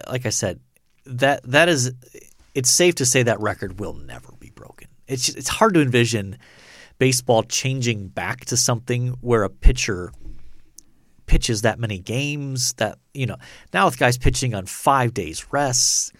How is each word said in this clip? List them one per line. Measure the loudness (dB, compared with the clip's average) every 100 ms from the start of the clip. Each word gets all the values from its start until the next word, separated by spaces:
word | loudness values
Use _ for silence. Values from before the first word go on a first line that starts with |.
| -8
like | -6 -4
I |
said, | -4 -4 -6 _ _ _ _ -12
that, | 0 0 0
that | 0 4 4
is, | 4 0 -6 -18 -20 -20 _ _
it's | -4 0
safe | 4 4 4
to | 2
say | 2
that | 2 0
record | -2 -4 -8 -8
will | -10
never | -10 -14 -18 -20 -20
be | -20
broken. | -20 -20 -20 -20 _ -10
It's, | -4 -4
it's | -4 -6
hard | 2 4 4
to |
envision | 4 4 2 0 -4 -12 -20 -20 -20 -20 -18 0
baseball | 0 0 2 2
changing | 2 -4 -4 -2 -2 -2 -6
back | -8 -8 -8 -4
to | -2
something | 0 -2 -2 -2 -2 -4
where | 0 2
a | 0
pitcher | 4 4 4 -2 -4 -6 -12 -16 -14 -14 -16 -20 -20 _ _ _ _ 2
pitches | 4 4 0
that | 0 0
many | -4 -6
games | -6 -4 -4 -6 -6 -4 -4
that, | -2 -4 -4 _
you | -6 -6
know, | -6 -14 -20 -6
now | 0 2
with | 4
guys | 2 4
pitching | 2 2 -2
on | -4 -8
five | -4 2 2 2
days | -2 -6 -8 -6
rests. | -2 0 0 0 0 -4 _